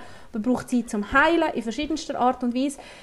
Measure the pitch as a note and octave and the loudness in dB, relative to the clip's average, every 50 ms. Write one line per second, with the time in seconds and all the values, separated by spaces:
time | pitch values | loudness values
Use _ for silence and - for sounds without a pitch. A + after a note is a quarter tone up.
0 | - - - - - - - A3 G#3+ B3+ B3 - - - B3+ A#3+ A3+ - A3 G#3 | -6 -14 -20 -20 -20 -10 -8 -4 0 0 0 0 0 0 0 0 0 0 -4 -4
1 | G3+ - C4 C4+ D4+ D#4+ E4+ E4 D#4+ D#4 - - A3+ A#3 G#3 C#4+ D4+ D4 D#4+ D4 | -2 2 4 4 6 6 4 4 2 2 0 -2 -6 -4 -4 -4 -4 -4 -4 -6
2 | - - C4+ - B3 B3 B3+ B3+ B3+ A#3+ A3+ B3+ C4+ C#4+ C#4 - - - - - | -4 -6 -2 2 2 2 2 2 -2 -2 0 0 -2 -2 -4 -6 -16 -20 -20 -20